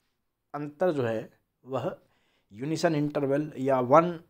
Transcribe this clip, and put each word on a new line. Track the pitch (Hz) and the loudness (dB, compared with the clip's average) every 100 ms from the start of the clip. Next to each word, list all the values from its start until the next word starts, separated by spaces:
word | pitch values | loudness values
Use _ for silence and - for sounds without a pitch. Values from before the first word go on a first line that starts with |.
| _ _ _ _ _ 147 | _ _ _ _ _ -10
अंतर | 147 147 185 | -10 -2 0
जो | 147 | 2
है, | 120 113 147 _ _ _ 127 | 0 -2 -6 _ _ _ -8
वह | 131 160 - _ _ _ _ _ | -6 -4 -8 _ _ _ _ _
यूनिसन | 101 143 156 170 151 | -10 -6 -2 0 0
इंटरवल | 147 147 135 143 151 131 | 0 -2 0 0 -2 -4
या | 131 131 | 0 2
one | 123 151 175 165 | 6 6 4 -2